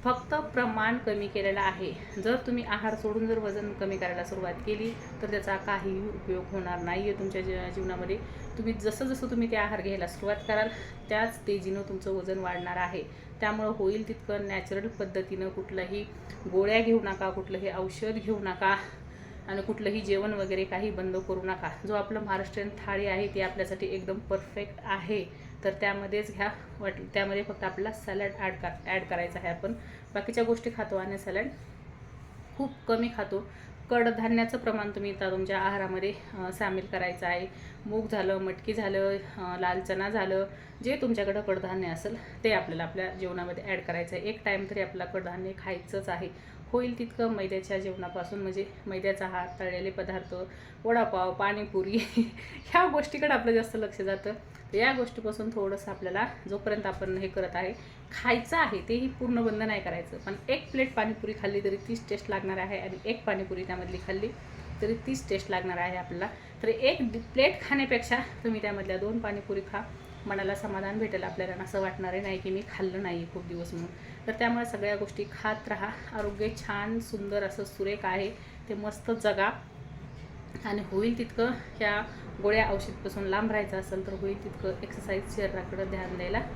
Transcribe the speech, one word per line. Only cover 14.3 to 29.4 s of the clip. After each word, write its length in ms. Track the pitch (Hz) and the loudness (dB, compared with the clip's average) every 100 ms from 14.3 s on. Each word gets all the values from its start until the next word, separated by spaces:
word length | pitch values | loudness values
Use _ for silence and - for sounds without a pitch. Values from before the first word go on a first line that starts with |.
| 208 202 | -2 0
नॅचरल 400 | 196 185 196 220 | -2 -2 -2 -2
पद्धतीनं, 600 | 226 196 185 185 190 190 | -4 -2 -2 -2 -2 -2
कुठल्याही 560 | 185 190 190 180 202 202 - - - 190 | -4 -4 -2 -2 -4 -4 -10 -12 -8 2
गोळ्या 300 | 185 196 220 | 6 8 8
घेऊ 180 | 226 226 | 8 6
नका, 260 | 202 190 190 | 6 0 0
कुठलंही 400 | 190 190 190 196 | 0 -4 -2 -2
औषध 420 | 175 185 - 220 | 0 -2 -2 -2
घेऊ 280 | 220 214 214 | 0 0 0
नका. 380 | 196 180 190 196 - - - - - - - | 0 2 4 4 0 -12 -14 -14 -14 -12 -4
आणि 120 | 196 | -4
कुठलंही 400 | 190 220 208 214 | -2 0 0 0
जेवण 320 | 196 196 208 | 2 2 4
वगैरे 300 | 208 190 190 | 0 0 2
काही 280 | 190 185 214 | 2 0 0
बंद 260 | 185 185 185 | 0 0 0
करू 240 | 185 190 | 0 -2
नका. 260 | 185 185 160 - 190 | 0 -2 -2 -4 0
जो 80 | 208 | 0
आपलं 240 | 202 220 | 2 -2
महाराष्ट्रीयन 500 | 208 190 190 - 202 202 - | 0 0 0 -2 -4 -4 -2
थाळी 200 | 196 202 | 0 2
आहे 220 | 190 202 | 2 0
ती 140 | 196 | 0
आपल्यासाठी 460 | 185 196 175 190 190 | 0 0 -2 -2 -2
एकदम 300 | 190 185 196 | -2 -2 -4
परफेक्ट 560 | - 196 - - 202 - | 0 -2 -2 -6 -6 -8
आहे, 420 | 208 196 170 214 170 - - - | -2 -2 0 -2 -2 -10 -14 -2
तर 60 | 196 | -2
त्यामध्येच 680 | 190 202 202 196 208 208 196 | 2 2 2 0 0 -2 0
घ्या. 140 | 202 - - - | -2 -2 -12 -6
वाट-, 220 | 196 190 - | -4 -4 -2
त्यामध्ये 300 | 202 196 196 | 0 2 0
फक्त 200 | 208 196 | -2 -2
आपल्याला 340 | 190 190 208 214 | -2 -2 -4 -4
सॅलड 340 | - 196 202 - | -4 -2 -2 0
ॲड 140 | 190 | -2
कर, 160 | 185 175 - - | -2 -4 -4 0
ॲड 160 | 190 | 0
करायचा 360 | - 175 170 | 0 -2 0
आहे. 80 | 175 | -2